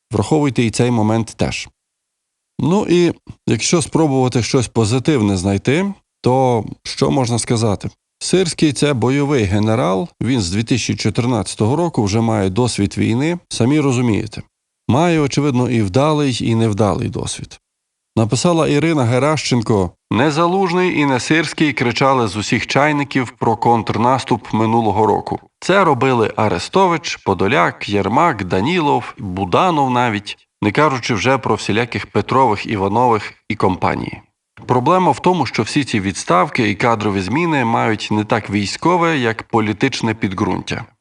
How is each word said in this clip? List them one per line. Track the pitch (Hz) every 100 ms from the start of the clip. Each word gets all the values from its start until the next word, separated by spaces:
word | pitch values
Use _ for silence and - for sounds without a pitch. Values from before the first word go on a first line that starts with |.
| -
Враховуйте | 104 101 156 147 127
і | 117
цей | - 123
момент | 120 107 113 110 -
теж. | 71 - - - _ _ _ _ _ _ _ -
Ну | 135 196 -
і | 175 170 - - - -
якщо | 117 - 175
спробувати | - 147 160 131 127 123
щось | 110 135 117
позитивне | - 107 127 123 143 104 98
знайти, | 95 98 - 151 196 196 _ _
то | 120 131 127 117 104 -
що | - - 143
можна | 147 117 117
сказати? | - 120 113 92 - - _ -
Сирський — | - 175 180 - 156
це | 127 147
бойовий | 131 120 139 143 143
генерал, | 98 101 107 110 156 190 175 -
він | - 131
з | 87
дві | 98
тисячі | 117 123 - 107
чотирнадцятого | 110 - 117 117 92 - 110 151
року | 175 143
вже | 101 110
має | 113 110 95
досвід | 95 120 - 101 -
війни, | 104 117 151 175 -
самі | - 120 151
розумієте. | 139 120 123 98 107 - - _ _ _ -
Має, | 123 175 160
очевидно, | 139 - 147 123 120
і | 117
вдалий, | 101 98 151 151 143 117
і | - 113
невдалий | 113 101 104 78 -
досвід. | - - - - - _ _ _ _ _ -
Написала | 110 131 175 165 143
Ірина | 143 160 156
Геращенко: | 117 123 143 156 - 123 110 107 90 - -
"Не | 104 156
Залужний | 147 170 190 190 180 180 151
і | 143
не | 123
Сирський | - 156 156 - 156
кричали | 123 120 113 139 131 113
з | 101
усіх | 98 120 -
чайників | 135 147 151 139 135 117 -
про | 117 110
контрнаступ | 120 117 101 104 120 127 - 117 -
минулого | 110 110 113 110 98 110
року. | 92 - - - _
Це | - 196
робили | 175 127 135 123 104 -
Арестович, | 107 90 - 185 190 160 - -
Подоляк, | - 95 101 147 165 - -
Єрмак, | 101 98 127 170 113 92
Данілов, | 95 120 185 147 131 - -
Буданов | 101 92 95 123 185 156 135
навіть, | 123 123 104 - - _ _
не | 104
кажучи | 110 151 131 -
вже | 107 107 135
про | 123 107
всіляких | - 104 123 104 -
Петрових, | 110 101 120 131 101 -
Іванових | 104 98 110 123 110 - - -
і | 107
компанії. | 101 87 95 69 60 - - _ _ - -
Проблема | 123 127 185 175
в | 127
тому, | 180 180 127
що | -
всі | 107 147
ці | 139 107
відставки | 95 92 - 175 170 - 107
і | 107
кадрові | 120 113 104 98
зміни | 92 135 175 147 117
мають | 117 120 104 -
не | 107
так | 107 113 -
військове, | 101 98 - 165 180 165 156
як | 117 110
політичне | - 113 107 104 135 - 117
підґрунтя". | 110 104 92 98 90 - 104 - _